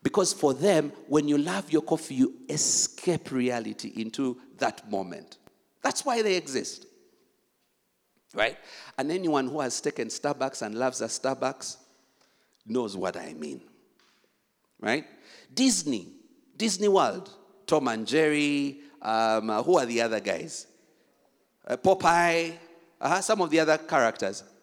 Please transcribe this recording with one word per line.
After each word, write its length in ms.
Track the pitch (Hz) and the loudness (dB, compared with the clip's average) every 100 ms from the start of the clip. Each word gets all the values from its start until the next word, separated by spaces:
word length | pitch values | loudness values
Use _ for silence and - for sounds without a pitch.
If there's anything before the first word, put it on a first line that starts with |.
Because 320 | 147 - 185 | 0 2 0
for 200 | - 147 | 2 0
them, 380 | 127 175 175 147 - - | 2 4 4 2 -6 0
when 200 | 151 147 | 0 2
you 100 | 147 | 0
love 340 | 151 190 - | 0 -4 0
your 100 | 156 | 0
coffee, 340 | 151 160 - 135 | 0 -4 -4 0
you 180 | 131 - - | 0 0 -8
escape 840 | 156 - - - - - 165 - | -2 0 0 -2 -2 -2 -2 -2
reality 640 | 135 123 120 110 107 110 - | -2 0 -2 -6 -10 -10 -8
into 420 | 110 113 135 123 - - | -8 -2 -4 -4 -12 -4
that 320 | 120 - 107 | -4 -4 -8
moment. 480 | 101 92 85 - - _ _ _ _ | -6 -6 -12 -16 -20 _ _ _ _
That's 240 | 269 - - | -4 -2 -2
why 160 | 233 | 0
they 140 | 214 185 | 0 0
exist. 500 | 156 131 - - - _ _ _ _ _ _ _ _ _ _ _ _ _ _ | -2 -6 -6 -12 -18 _ _ _ _ _ _ _ _ _ _ _ _ _ _
Right? 240 | - 110 135 - - - - | -2 -2 -2 -18 -20 -16 -6
And 140 | 135 | -2
anyone 360 | 180 175 147 131 | -2 0 0 0
who 120 | 151 | -2
has 220 | 131 - | -4 -2
taken 260 | 147 - 113 | -6 -4 -6
Starbucks 540 | - 143 139 135 - | -4 -4 -2 -4 -6
and 140 | 110 110 | -8 -2
loves 260 | 131 127 | -2 -2
a 60 | 113 | -6
Starbucks 680 | - 131 131 131 135 - - _ _ _ _ _ _ _ _ 110 | -4 -4 -2 -4 -6 -12 -14 _ _ _ _ _ _ _ _ -4
knows 280 | 117 113 98 | -2 -2 -4
what 220 | 92 90 | -6 -6
I 160 | 80 | -12
mean. 280 | 80 76 71 - _ _ _ _ _ _ _ _ _ _ _ | -12 -12 -12 -16 _ _ _ _ _ _ _ _ _ _ _
Right? 260 | 104 135 - - - - - | -2 -2 -4 -20 -20 -20 -12
Disney, 580 | 135 262 196 156 120 87 - _ _ _ _ | 2 2 2 -2 -4 -6 -20 _ _ _ _
Disney 320 | 220 185 208 | -4 0 4
World, 440 | 190 135 95 90 - _ _ - | 6 4 0 -10 -20 _ _ 0
Tom 220 | 156 131 | 2 2
and 200 | 110 110 | -2 0
Jerry, 720 | 139 156 151 147 143 143 139 - - | 2 2 2 0 0 -4 -6 -20 -10
um, 480 | - 110 113 110 110 | -2 2 2 2 0
uh, 140 | 107 | -2
who 160 | 123 180 | 4 4
are 60 | 123 | 4
the 160 | 117 | 0
other 180 | 117 110 | 0 0
guys? 480 | 98 85 - - - _ _ _ _ _ _ _ _ _ - | -2 -4 -6 -12 -16 _ _ _ _ _ _ _ _ _ -6
Uh, 80 | 120 | 0
Popeye, 800 | 185 190 165 170 175 165 165 165 - - _ _ | 4 6 6 6 4 2 -2 -6 -18 -20 _ _
uh-huh, 200 | 135 180 | 0 0
some 200 | 190 214 | 2 0
of 80 | 175 | 4
the 100 | 156 | 4
other 180 | 156 156 | 4 2
characters. 640 | 160 156 117 - 98 101 - _ | 2 2 2 2 -4 -6 -14 _